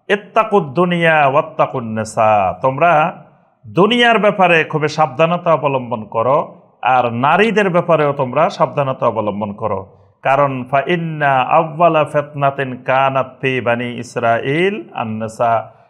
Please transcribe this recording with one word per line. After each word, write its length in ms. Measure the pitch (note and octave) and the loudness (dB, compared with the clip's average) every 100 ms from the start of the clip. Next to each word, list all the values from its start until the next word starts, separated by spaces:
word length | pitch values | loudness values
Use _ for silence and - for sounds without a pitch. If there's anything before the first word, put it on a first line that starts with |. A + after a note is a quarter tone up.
| - | -4
ইত্তাকুদ 540 | G3+ - A3+ G#3+ G3+ | -4 -2 -2 2 0
দুনিয়া 640 | D3 C3 F3+ F3 E3 D#3 C#3 | 0 -2 0 2 2 4 4
ওয়াত্তাকুন 720 | C#3+ D#3 - D3 C3+ A2+ A2 | 2 -2 -2 -2 -2 -6 -6
নিসা, 600 | A2 - A2 G#2 F#2 F2 | -4 0 2 4 2 0
তোমরা 600 | C3 C#3 E3+ D#3 E3+ - - _ _ _ A2+ | -2 2 2 2 0 -4 -20 _ _ _ -6
দুনিয়ার 520 | B2+ G#3+ A#3+ A#3+ A3 | 0 2 4 4 4
ব্যাপারে 440 | G3+ G3+ F3+ E3 | 2 2 2 4
খুবই 240 | D#3 D#3 D3+ | 2 -2 -2
সাবধানতা 640 | D#3 D3+ B2 E3 F3 F3 | 0 -2 2 0 0 0
অবলম্বন 500 | D3+ C#3+ C3 A#2+ A#2 | 0 0 -2 -4 -8
করো, 580 | G#2 A2+ A#2 D3+ - - _ _ | -4 -2 2 0 -2 -12 _ _
আর 320 | B2 B2+ A#2+ | 0 2 0
নারীদের 560 | A#2 C#3 F3 A3+ G#3 G3 | 0 0 2 2 2 0
ব্যাপারেও 440 | E3+ E3+ D#3 D3 | 0 0 0 0
তোমরা 360 | C#3+ B2 C3+ E3 | -2 -2 0 -2
সাবধানতা 580 | - D3 C3+ C3+ C3 A#2+ | 0 -2 0 -4 0 -2
অবলম্বন 460 | A2+ G#2 G2 G#2+ | 0 -4 -4 -6
করো। 440 | G2+ A2 F#2+ F#2 _ _ _ | -6 -6 -6 -8 _ _ _
কারণ 440 | C3+ C#3 C#3 C3 B2 | 0 2 0 -2 -2
ফা 100 | C#3+ C3+ | -2 0
ইন্না 560 | F3 E3 D#3 C#3+ C3 | -4 -4 -2 0 0
আউয়ালা 640 | B2 D#3 D#3+ D3+ E3+ D#3 D3 | 2 0 0 0 2 2 0
ফিতনাতিন 720 | D3+ D3 C#3+ C#3 C#3 B2+ B2+ | -2 -4 -2 -2 -2 -6 -6
কানাত 640 | - C3 C3+ C3+ B2+ - | -2 0 2 0 -4 -4
ফি 200 | C3+ C3 | -2 -2
বানি 300 | A#2 A#2 A#2+ | -2 -2 -4
ইসরাইল 920 | A#2+ A#2+ B2 A#2 A#2 C3+ D#3 F#3+ A3 - | -10 -10 -4 0 0 0 0 -2 -2 -10
আন 140 | - A2+ | -8 -8
নিসা, 640 | A2 A2 - A#2 A2+ - _ | -6 -8 -2 0 0 -4 _